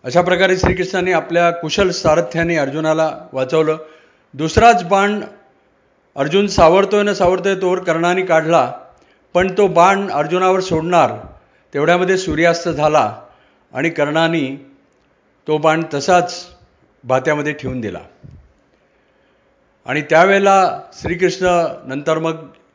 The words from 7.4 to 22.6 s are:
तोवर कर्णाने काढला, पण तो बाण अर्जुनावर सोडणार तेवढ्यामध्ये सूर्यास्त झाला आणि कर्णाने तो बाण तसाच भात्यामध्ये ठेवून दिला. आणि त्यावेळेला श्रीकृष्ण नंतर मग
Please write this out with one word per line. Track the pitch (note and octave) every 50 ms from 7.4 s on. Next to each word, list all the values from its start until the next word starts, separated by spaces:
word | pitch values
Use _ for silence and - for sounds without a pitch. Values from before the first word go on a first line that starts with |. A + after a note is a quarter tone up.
| F3 G3 G3
तोवर | F#3 F#3+ F3+ F#3 F3+
कर्णाने | F3 F3 D#3+ E3 E3+ F3 F3+ F#3+
काढला, | F3+ F#3 E3 D#3+ D#3 D#3+ E3+ D#3+ B2 B2 - - - - _ _ _ _ _ _ _ _ _
पण | F3 F#3 F#3+ F#3
तो | - G3+
बाण | F#3+ D#3+ E3+ E3+ F#3+ G3 G3 G3+ F#3+
अर्जुनावर | - C#3+ D3+ D#3 E3+ F#3 F#3+ F#3 F#3+ F#3
सोडणार | F#3 - E3 D#3+ D#3+ E3+ F3+ E3 C#3+ A2 G#2+ A2 - - - _ _ _ _ _ _ _ -
तेवढ्यामध्ये | C#3+ D3 D#3+ F3 F3+ F3+ F#3 F#3+
सूर्यास्त | F#3 - D#3+ D3+ D3+ E3+ E3+ E3+ E3+ - F3+
झाला | D3+ C#3+ D3 D3+ D3+ D3+ A#2 G#2+ G#2+ - - - _ _ _ _ _ _ _ _ -
आणि | B2 D3+ E3
कर्णाने | D#3+ D3 D3 D3 D3+ D#3+ E3 E3 E3 E3 C#3 C3 C3+ C#3 - - _ _ _ _ _ _ _ _ _ _ _ _ _ _ _
तो | - D3+
बाण | D#3 D3+ D#3+ D#3 D#3+ E3 D#3+ C#3+
तसाच | C#3+ C#3 - F3+ F3+ F3 - - - - - - _ _ _ _ _ _ _ _ _ -
भात्यामध्ये | B2 B2+ C3 C3 D#3 D3+ D3 C#3+ D3+ D3
ठेवून | D3 C3 B2+ C3 B2+
दिला. | A2 G2+ F2+ D#2+ - - _ _ - - - - _ _ _ _ _ _ _ _ _ _ _ _ _ _ _ _ _ _ _ _ _ _ _ _ _ _ _ _ _
आणि | - C3 D3+
त्यावेळेला | D3 - D#3+ D#3+ F3+ G3 G3 G3 G3 G3 G3 G3 F#3 D#3+ A#2+ - - - -
श्रीकृष्ण | - - E3 F3 E3+ F3+ E3+ F3 - F#3 F3+ F3 E3+ E3 D#3 - - -
नंतर | B2+ C3 C#3+ C#3+ E3 D#3+ D#3+
मग | D#3+ E3 D#3+ D#3 D3+ C#3 - _